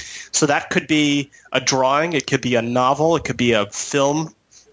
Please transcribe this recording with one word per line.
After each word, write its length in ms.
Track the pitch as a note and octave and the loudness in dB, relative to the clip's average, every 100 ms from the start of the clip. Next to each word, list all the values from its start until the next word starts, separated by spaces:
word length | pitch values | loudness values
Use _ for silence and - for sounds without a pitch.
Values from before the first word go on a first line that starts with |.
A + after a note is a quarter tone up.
| - - - | -14 -16 -6
So 140 | - D3+ | -2 2
that 240 | D3+ - | 0 0
could 180 | - C#3 | -4 0
be 420 | D3+ D3 C#3+ C#3 - - | 2 2 0 -4 -14 -4
a 80 | C3 | -2
drawing, 540 | B2 C3+ C3 C#3+ E3+ | 0 2 2 2 0
it 140 | D3+ - | -2 -2
could 140 | C#3 | -2
be 140 | B2 A#2+ | 0 0
a 60 | |
novel, 540 | A#2 B2 B2+ C3+ D#3+ D#3+ | 0 2 2 2 2 0
it 80 | - | -2
could 120 | A#2+ | -2
be 140 | A#2+ | 2
a 140 | A2 G2+ | 2 0
film, 640 | - - C#3+ C#3 D3+ D#3 - _ - _ | -6 -4 0 0 0 -6 -12 _ -20 _